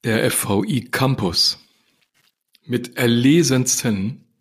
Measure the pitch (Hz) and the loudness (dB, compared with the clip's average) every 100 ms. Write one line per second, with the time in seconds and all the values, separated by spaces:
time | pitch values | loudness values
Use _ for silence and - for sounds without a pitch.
0 | 117 110 113 - 120 101 220 135 - - | -2 0 0 -2 -2 -2 0 -4 -4 -2
1 | 131 135 92 80 - - _ _ _ _ | -2 0 -2 0 -2 -2 _ _ _ _
2 | _ _ _ _ _ _ - 120 - - | _ _ _ _ _ _ -6 -6 -6 -2
3 | 123 120 127 165 143 131 123 - 120 101 | 0 2 4 4 4 2 0 -2 -2 -2
4 | 101 147 _ _ | -4 -8 _ _